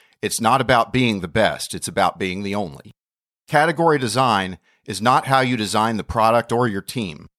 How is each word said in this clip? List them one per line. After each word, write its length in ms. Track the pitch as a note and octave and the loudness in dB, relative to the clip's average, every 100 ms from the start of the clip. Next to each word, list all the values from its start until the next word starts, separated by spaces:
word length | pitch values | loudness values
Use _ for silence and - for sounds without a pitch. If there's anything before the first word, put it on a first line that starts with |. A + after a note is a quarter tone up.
| _ - | _ -8
It's 180 | G2+ - | -6 -2
not 200 | A2+ C3 | 2 2
about 320 | A#2+ A#2+ - | 2 2 2
being 280 | B2+ A#2+ G2+ | 0 0 -2
the 80 | E2+ | -4
best, 460 | A2 F#2+ C#2 - | 0 0 0 -8
it's 140 | F2+ - | -10 -6
about 320 | F2+ F2+ - | 0 0 0
being 240 | F#2+ F#2 | -6 -6
the 100 | G2+ | -6
only. 380 | G2+ F2 C3+ G#2+ _ _ _ _ _ - | -6 -8 -12 -20 _ _ _ _ _ -2
Category 500 | D3+ D#3+ D3+ E3 D3 | 0 2 2 2 2
design 600 | A#2+ A#2+ B2+ G2+ F#2 F2+ _ _ - | 0 0 2 2 -2 -8 _ _ -10
is 160 | F#2+ | -2
not 240 | A#2+ C#3+ C3 | 2 2 2
how 140 | C3+ | 0
you 160 | B2+ A#2+ | 2 -2
design 400 | G2+ G#2+ A#2 G#2+ | 0 0 0 -2
the 80 | |
product 460 | - A#2 A2 A#2 - | -4 0 2 2 2
or 160 | A#2+ B2 | 0 0
your 160 | G2 | -2
team. 440 | - B2+ F#2+ D2 - | -8 -8 -10 -12 -20